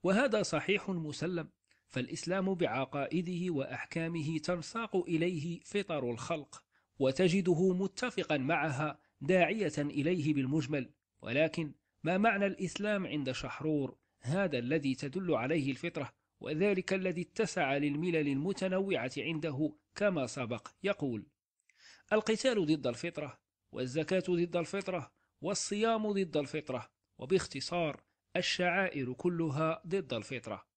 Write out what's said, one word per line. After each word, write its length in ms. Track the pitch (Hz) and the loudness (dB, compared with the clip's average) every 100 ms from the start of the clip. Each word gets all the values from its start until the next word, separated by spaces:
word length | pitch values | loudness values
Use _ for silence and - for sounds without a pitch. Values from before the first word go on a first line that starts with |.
وهذا 400 | 180 196 269 208 | 4 4 4 2
صحيح 480 | 185 151 - 196 196 | 2 -2 0 -2 0
مسلم، 580 | 180 151 143 165 175 156 _ _ _ _ | -4 -4 -4 -4 -4 -6 _ _ _ _
فالإسلام 640 | 127 127 - 170 190 190 | -8 -6 -6 -2 0 0
بعقائده 960 | 185 165 120 131 143 139 160 170 175 180 | 0 0 0 -2 -4 -2 -2 -2 -4 -2
وأحكامه 880 | 151 135 127 - 165 165 170 151 160 | -2 -2 -6 -6 -4 -4 -2 -2 -4
تنساق 580 | 165 180 - 226 220 190 | -2 -4 -4 -6 -2 -2
إليه 640 | 175 160 175 175 165 165 | 0 0 0 0 -4 -8
فطر 500 | - 202 196 151 123 | -4 -4 -2 -2 -2
الخلق، 540 | 117 - 160 139 - _ _ _ - | -4 -4 -4 -6 -18 _ _ _ 2
وتجده 760 | 131 131 185 190 180 165 185 | 2 4 4 6 4 4 4
متفقا 640 | 180 196 - 247 - 165 147 | 4 -2 -2 -4 -2 0 2
معها 600 | 131 165 156 131 151 - _ _ | 4 2 2 0 -2 -4 _ _
داعية 580 | 139 185 160 220 196 - | 4 6 6 4 0 0
إليه 560 | 147 147 147 185 147 | 0 2 2 2 2
بالمجمل. 560 | 143 127 156 131 147 123 _ _ _ | 2 2 2 2 -2 -2 _ _ _
ولكن 520 | - 127 156 170 151 - _ _ | -2 2 2 2 -6 -8 _ _
ما 140 | 156 185 | 0 4
معنى 280 | 226 202 202 | 4 4 0
الإسلام 600 | - 190 - 208 208 180 | 0 -4 -2 0 0 0
عند 260 | 151 131 | -2 -2
شحرور؟ 640 | 127 127 - 151 151 131 - _ _ | -4 -6 -4 0 0 0 -8 _ _
هذا 380 | 120 180 190 131 | -2 0 0 0
الذي 360 | 120 160 139 | 0 0 0
تدل 400 | 127 143 160 180 | -2 -4 -4 0
عليه 360 | 131 127 160 139 | 0 2 0 0
الفطرة، 420 | 131 170 160 131 _ _ _ | -2 -6 -6 -8 _ _ _
وذلك 540 | - 156 202 185 - | -6 0 2 2 0
الذي 280 | 190 185 170 | -2 0 -4
اتسع 540 | 175 - 214 185 139 143 | -6 -2 -2 0 2 2
للملل 520 | 147 143 175 160 143 | 2 0 0 2 2
المتنوعة 840 | 139 170 190 190 190 196 151 127 143 | 0 0 -2 0 0 0 0 -2 -4
عنده 580 | 127 160 160 135 151 - _ | -4 -2 -4 -2 -2 -4 _
كما 320 | - 208 170 123 | 0 0 2 -2
سبق. 420 | - 117 117 - _ | -4 -4 -6 -8 _
يقول: 440 | 196 220 143 110 - _ _ _ _ _ - - _ | -4 -2 -2 -4 -8 _ _ _ _ _ -20 -20 _
"القتال 540 | 214 214 220 262 220 156 | 0 2 2 2 2 4
ضد 200 | 156 127 | 2 2
الفطرة، 520 | 117 170 - 143 - _ _ _ | -2 -6 -6 -10 -12 _ _ _
والزكاة 500 | - 127 147 156 185 180 | -6 -2 -2 2 0 2
ضد 260 | 175 175 175 | 2 2 0
الفطرة، 560 | 165 196 190 180 123 _ _ _ | -2 -4 -4 -6 -6 _ _ _
والصيام 720 | 160 202 - 208 226 226 214 | -4 -2 -2 0 2 2 0
ضد 240 | 196 180 151 | 0 2 0
الفطرة"، 520 | 139 156 143 127 - _ _ - | -2 -6 -4 -6 -8 _ _ -14
وباختصار: 840 | 127 185 - 139 - 175 160 - _ _ _ 180 | 0 0 0 -8 -4 -2 -2 -4 _ _ _ -2
الشعائر 760 | 175 - 180 180 190 147 127 | 0 2 2 2 0 0 -4
كلها 720 | 127 180 170 160 139 160 160 170 | 0 0 0 0 2 0 0 -2
ضد 280 | 196 147 | -4 -2
الفطرة. 520 | 117 104 127 110 95 - | -4 -4 -8 -6 -10 -10